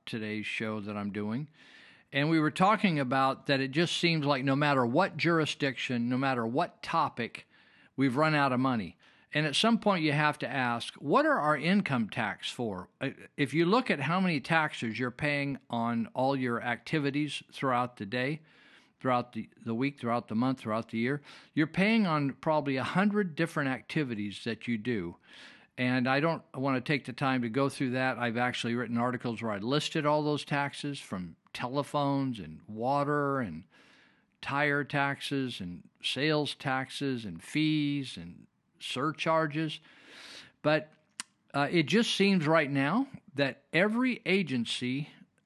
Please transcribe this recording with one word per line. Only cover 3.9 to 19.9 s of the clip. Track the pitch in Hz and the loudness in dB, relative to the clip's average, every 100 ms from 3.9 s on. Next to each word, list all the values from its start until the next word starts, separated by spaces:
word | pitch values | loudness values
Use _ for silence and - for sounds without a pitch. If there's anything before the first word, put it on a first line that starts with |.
| - | 2
seems | 170 165 143 | 2 2 2
like | 139 | 2
no | 139 135 | 2 2
matter | 147 135 120 | 4 4 4
what | 143 196 175 | 2 0 0
jurisdiction, | 165 165 147 - 139 123 - 123 120 | 2 2 2 0 -4 -2 -4 -2 0
no | 127 | 0
matter | 135 123 113 | 0 0 0
what | 131 175 - | 0 -2 -4
topic, | - 165 143 - 113 - - _ _ _ - - | -2 0 0 -2 -8 -8 -20 _ _ _ -14 0
we've | 135 123 | 2 4
run | 156 151 | 4 4
out | 139 | 2
of | 127 | 2
money. | 131 120 87 - - _ - | 2 0 -2 -10 -20 _ -4
And | 151 156 | -2 0
at | 135 | 2
some | 220 233 | 4 4
point | 208 185 | 4 2
you | 156 | 2
have | 143 151 143 | 4 2 0
to | 120 | -4
ask, | 135 123 117 - - | -2 0 -2 -4 -8
what | 139 226 311 | 2 4 4
are | 254 | 2
our | 151 147 | 2 2
income | 160 202 - 127 104 | 2 2 2 0 0
tax | - 104 85 - | -2 -4 -4 -10
for? | - 117 92 90 - | -6 -4 -4 -10 -8
Uh, | 135 - 98 - | -8 -8 -14 -2
if | 135 | 0
you | 147 170 | 2 4
look | 170 165 | 4 2
at | 156 | -2
how | 139 180 | 0 2
many | 185 151 | 2 0
taxes | - 165 151 - 117 107 | 2 2 2 -2 -6 -4
you're | 123 | -6
paying | - 151 143 139 131 - | -2 -2 0 -2 -6 -6
on | 120 117 117 110 | -2 -2 -2 -4
all | 123 131 139 | -2 0 0
your | 127 117 | 0 -2
activities | 113 117 - 160 139 143 147 - - | -2 -4 -2 -2 -2 -2 -4 -6 -12
throughout | - 139 123 123 - | -4 0 2 0 -4
the | 101 | -6
day, | 123 131 156 - _ - - _ _ | -4 -4 -4 -10 _ -20 -20 _ _
throughout | 131 123 120 | 2 2 0
the, | 113 - - | -8 -10 -10
the | 113 | -6
week, | 113 139 | -2 -2